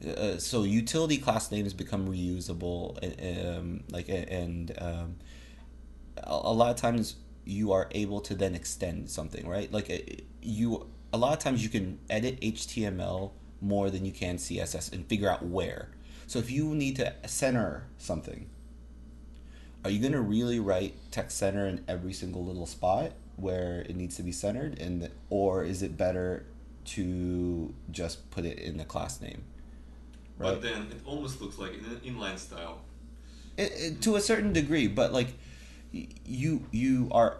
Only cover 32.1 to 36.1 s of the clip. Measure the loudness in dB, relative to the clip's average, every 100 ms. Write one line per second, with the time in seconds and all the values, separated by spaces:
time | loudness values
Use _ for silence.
32.1 | -6 -4 -6 -8 -10 -10 -10 -14 -14 -14
33.1 | -16 -16 -16 -8 0 0 0 -4 2 4
34.1 | 6 6 4 6 4 6 6 6 6 4
35.1 | 4 2 -2 -14 -16 -16 -16 -10 -8 -8